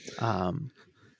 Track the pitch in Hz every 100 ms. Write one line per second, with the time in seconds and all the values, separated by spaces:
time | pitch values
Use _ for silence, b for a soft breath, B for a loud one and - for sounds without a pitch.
0 | B - 117 98 90 90 - - b b
1 | b b